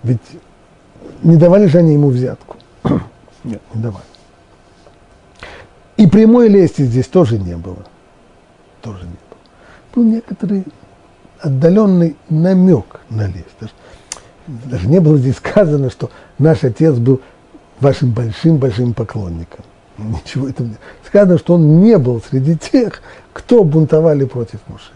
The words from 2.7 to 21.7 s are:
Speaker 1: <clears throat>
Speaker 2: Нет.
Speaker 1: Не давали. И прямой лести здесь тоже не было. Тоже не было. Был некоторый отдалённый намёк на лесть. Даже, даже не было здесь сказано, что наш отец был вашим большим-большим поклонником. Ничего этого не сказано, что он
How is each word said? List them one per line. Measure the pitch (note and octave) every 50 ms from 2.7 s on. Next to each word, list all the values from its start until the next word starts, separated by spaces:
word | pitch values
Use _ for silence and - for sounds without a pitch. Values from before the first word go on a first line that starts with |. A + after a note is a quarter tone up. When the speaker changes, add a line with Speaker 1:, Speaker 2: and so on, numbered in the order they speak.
Speaker 1:
<clears throat> | _ _ _ - - - - - _ _ _ _ _ _ _
Speaker 2:
Нет. | B2 A2 G#2 _ _ -
Speaker 1:
Не | A2+
давали. | A2 A#2 G2+ F#2 - _ _ _ _ _ _ _ _ _ _ _ _ _ _ _ _ - _ _ _ _ _ _ _ _ _ _ - - - - - _ _ _ _ _ _
И | - G#3+ F3
прямой | - G#3 A3 A3 A3+ B3 A#3+ A3
лести | G3+ G3+ F#3 D3+ - -
здесь | C#3+ B2 A2+ B2+ B2 -
тоже | - F#3 F3 A2 A#2 G#2+
не | F#2+ F2 F2
было. | E2+ E2+ F#2 F#2+ F#2 F#2 - _ _ _ _ _ _ _ _ _ _ _ _ _ _ _ _ _ _
Тоже | - A2+ G#2 F#2 F2+
не | F2
было. | F2 - _ _ - _ _ _ _ _ _ - - - _ _ -
Был | B3 A#3+
некоторый | A3 A3 A3+ - - - - - F3+ G#3 G3 F#3 D3+ _ _ _ _ _ _ _ _ _ _ _ _ _ _
отдалённый | - D3+ C3+ C3 C#3 E3 F3+ G#3+ A3 G3+ F#3 F3 E3+ E3 C#3+ _ _ _
намёк | E3 D#3 E3 F3+ F#3+ F3+ F3+ F#3+ F3 A#2+ G2+ _ - - _ _
на | A2+ G#2+ G#2+ G2
лесть. | F#2 F#2 D#2+ - _ _
Даже, | A2 A2 _ _ _ - - _ _ _ - - _ _ _ _ _ - C#3+ A2+ A#2
даже | B2+ B2 G2+ F2 G#2+
не | C#3+ F#3+
было | E3+ D3+ D#3
здесь | D3 B2 C3+ B2 -
сказано, | - - - G#3+ G#3 D#3 D3 C#3+ C#3 B2+
что | - _ - - - - - _ _ _
наш | C3+ D#3 D#3 - -
отец | C3 A2 - D#3 D#3+ C#3+
был | A#2+ A#2 B2+ C3+ B2+ - - _ _ _ _ _ - _ _ _ -
вашим | - C#3+ C3 - - B2+
большим-большим | A#2 A2+ B2 A2+ G#2 - - E3 E3 D3 B2+ C3+ G#2+ G#2 B2 B2 A2+
поклонником. | - A#2 G#2 - A2 G2+ F2+ E2+ E2 E2 - - - - _ _ _ _ _ _ -
Ничего | G#2+ A2 A2 E2 - - - C3 C3+ C3+
этого | - - B2 A#2
не | G#2+ - - - - _ _ -
сказано, | - G3+ G#3 F#3+ F3+ D#3+
что | - - F3
он | F3 D#3+ D3